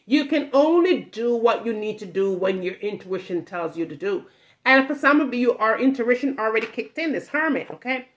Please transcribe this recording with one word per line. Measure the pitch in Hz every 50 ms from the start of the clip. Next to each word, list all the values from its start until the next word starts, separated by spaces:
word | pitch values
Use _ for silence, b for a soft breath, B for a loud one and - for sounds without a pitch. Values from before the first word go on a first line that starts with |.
| b
You | 196 254 302 285
can | 277 320 285 269 - -
only | 277 294 320 339 349 339 370 311 208
do | - - - 220 233 240 240
what | 233 226 226 208 - 220
you | 233 220
need | 214 214 214 208 214
to | 208
do | 180 160 190 196 196
when | 190 175 185 190 190 185 180
your | 180 185
intuition | - 202 208 202 - - 180 190 185 - - 180 165 156
tells | - 190 175 165 160 156
you | 165 165
to | - 151
do. | 139 180 202 196 - - b b b b b b b b
And | 254 262 269 269
for | 277 294
some | 277 - 277 294 302
of | 311 240 240
you, | 247 247 233 -
our | - 214 220 220
intuition | - 247 269 262 254 226 240 247 247 285 269 - -
already | 220 220 220 220 226
kicked | - - - - - _
in, | 302 330 320
this | 247 - -
Hermit, | - - 302 320 320 269 170 - -
okay? | - - - 247 262 254 254 _ _